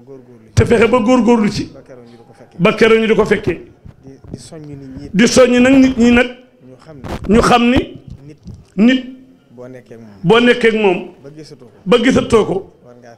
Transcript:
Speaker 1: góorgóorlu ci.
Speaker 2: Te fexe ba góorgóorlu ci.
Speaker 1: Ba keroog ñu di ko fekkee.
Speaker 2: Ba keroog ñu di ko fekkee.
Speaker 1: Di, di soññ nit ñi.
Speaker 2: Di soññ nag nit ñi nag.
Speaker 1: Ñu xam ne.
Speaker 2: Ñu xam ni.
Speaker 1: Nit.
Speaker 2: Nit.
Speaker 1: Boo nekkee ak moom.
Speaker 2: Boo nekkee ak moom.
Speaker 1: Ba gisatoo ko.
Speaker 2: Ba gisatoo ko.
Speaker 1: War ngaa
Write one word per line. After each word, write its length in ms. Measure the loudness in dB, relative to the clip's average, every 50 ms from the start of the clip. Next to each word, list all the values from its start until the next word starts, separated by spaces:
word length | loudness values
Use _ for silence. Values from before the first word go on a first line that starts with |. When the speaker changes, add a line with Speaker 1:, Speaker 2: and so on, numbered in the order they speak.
| -20
Speaker 1:
góorgóorlu 360 | -20 -20 -20 -20 -20 -20 -20
ci. 120 | -20 -6 _
Speaker 2:
Te 100 | -2 0
fexe 220 | 0 2 0 2 0
ba 80 | 0 0
góorgóorlu 500 | 0 0 0 2 2 2 2 2 0 -2
ci. 200 | -4 -6 -10 -12
Speaker 1:
Ba 100 | -16 -20
keroog 240 | -20 -20 -20 -20 -20
ñu 120 | -20 -20
di 0 |
ko 160 | -20 -20 -20 -20
fekkee. 240 | -20 -20 -20 -6 -2
Speaker 2:
Ba 140 | -2 -2 0
keroog 260 | 2 2 2 4 2
ñu 80 | 2
di 80 | 0 0
ko 100 | 0 0
fekkee. 460 | 0 -2 -4 -4 -6 -8 -8 -12 -20 _ _ _ -20 -20 _ _
Speaker 1:
Di, 80 | -20 -20 -20 -20 -20
di 60 | -20 -20
soññ 260 | -20 -20 -20 -20 -18
nit 140 | -18 -20 -20 -20 -20 -18 -18
ñi. 100 | -14 -6 0
Speaker 2:
Di 140 | 0 0
soññ 320 | 2 4 4 4 4 4 2
nag 120 | 2 4 4
nit 240 | 4 4 2 2
ñi 140 | 2 2 2
nag. 160 | 2 2 0 -2 -6 -14 -20 _ _ _ _
Speaker 1:
Ñu 100 | -20 -20 -20 -20
xam 140 | -20 -20
ne. 360 | -20 -16 -14 -14 -10 -4 0 0
Speaker 2:
Ñu 60 | 2
xam 280 | 2 2 2 2 2 0
ni. 80 | 0 -2 -2 -4 -12 -20 -20 -20 -20 -20 -20
Speaker 1:
Nit. 120 | -20 -20 _ _ -20 -20 -20 -20 _ _
Speaker 2:
Nit. 300 | 0 2 2 2 0 -4 -10 -18 -20 -20 _ _ _ _ _
Speaker 1:
Boo 160 | -20 -20 -20
nekkee 260 | -20 -20 -20 -20 _ -20
ak 40 | -20
moom. 180 | -20 -20 -16 -6 0
Speaker 2:
Boo 160 | 2 2 4
nekkee 280 | 4 2 2 2 0 0
ak 60 | 0
moom. 240 | 0 0 0 0 -2 -6 -14 -20 -20 -20
Speaker 1:
Ba 60 | -20 -20
gisatoo 300 | -20 -20 -20 -20 -20 -20
ko. 40 | -20 _ _ _
Speaker 2:
Ba 120 | -2 -2 0 0
gisatoo 420 | 0 -2 -2 -2 0 -2 -2 0
ko. 280 | -2 -6 -8 -10 -14 _ _ _
Speaker 1:
War 120 | -20 -20
ngaa 200 | -20 _ -20 -20